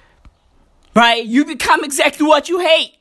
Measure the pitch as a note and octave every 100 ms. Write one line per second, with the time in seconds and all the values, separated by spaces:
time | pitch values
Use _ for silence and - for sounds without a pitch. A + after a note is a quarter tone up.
0 | _ _ - _ _ _ _ _ _ G#3
1 | A#3 A#3 A3+ A#3 D#4 C4+ - A#4+ D4+ -
2 | D4 - D4+ D4+ D4 F4 F4 D#4+ C4+ _